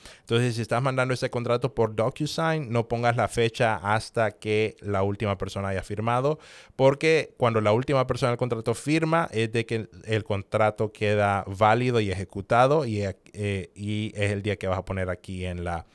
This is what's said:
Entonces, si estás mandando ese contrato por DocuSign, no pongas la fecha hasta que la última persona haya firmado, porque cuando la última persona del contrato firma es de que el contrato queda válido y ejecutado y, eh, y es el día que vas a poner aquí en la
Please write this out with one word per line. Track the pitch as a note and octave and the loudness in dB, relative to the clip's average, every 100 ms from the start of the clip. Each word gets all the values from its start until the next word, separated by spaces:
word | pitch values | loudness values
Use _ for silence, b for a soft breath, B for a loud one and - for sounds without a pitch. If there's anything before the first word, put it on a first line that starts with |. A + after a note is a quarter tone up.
| B B | B B
Entonces, | B A#2 B2 | B 0 0
si | A2+ | -2
estás | A2 A#2 | -2 -2
mandando | C3+ C3 B2+ | 0 0 0
ese | B2+ B2+ | -2 -4
contrato | B2 A#2 A#2+ B2+ | -4 -2 0 0
por | - A2 | 0 0
DocuSign, | A2 C3 - D3+ - E3 D#3+ C3 | 0 -2 -2 -4 -2 -2 -2 -2
no | A#2 A#2 | -2 0
pongas | A#2 A#2+ A#2 | 0 0 2
la | G#2 | 0
fecha | - A#2 - A#2 G#2+ | 2 0 2 0 0
hasta | G2 A2 - - A2 | 0 0 0 -2 -2
que | - G#2+ G#2+ A2 - | -2 -2 0 0 -4
la | G2+ G2+ | -4 0
última | G2 G2+ G#2+ G2 | 0 0 -2 -2
persona | F#2+ G2+ G2 | -4 -6 -4
haya | F#2+ | -4
firmado, | - G2+ A2 B2 C3+ D3+ B B B | -6 -4 -2 0 0 -2 B B B
porque | - C3+ C3+ D#3+ D#3+ - - | 2 4 4 4 2 2 0
cuando | A#2+ A2 | 2 2
la | G#2 | 4
última | A2 C3 C#3 B2+ | 2 2 0 0
persona | B2 B2+ | 0 0
del | A#2+ | 0
contrato | B2 A#2 A2+ | -2 -2 -2
firma | A2+ - D#3 D#3+ E3 E3 | -4 0 0 2 0 0
es | A2 A2+ | -2 -2
de | A#2 A2+ | -2 -2
que | A2+ G#2+ - | -4 -6 -12
el | - A2 | -2 -2
contrato | G2 G2+ F#2+ G#2+ G#2+ G#2+ A2 | 0 -4 -2 2 2 2 -2
queda | - G#2+ G#2 G2+ G2 - | -2 0 4 4 2 -2
válido | F#2+ G#2+ A#2 B2 A#2+ | 2 4 4 2 0
y | G#2 | 0
ejecutado | F#2 F#2+ G2+ F#2 A#2 B2+ D3+ C3 | -2 -6 -8 0 4 6 4 0
y, | G#2+ | -2
eh, | G2+ F#2 - - G#2 G2 F2 | -4 -6 -12 -6 -4 -4 -6
y | - G#2 G#2+ G#2+ | -10 -6 -4 -4
es | - G2+ | -2 -2
el | G2+ | 0
día | G2+ G2 | -2 -2
que | F#2+ | -2
vas | F#2 | -2
a | F#2 | -2
poner | F#2+ F#2 | -4 -4
aquí | F2+ - F#2 | -6 -8 -8
en | F2+ F2 | -6 -6
la | F2 E2 - | -6 -6 -8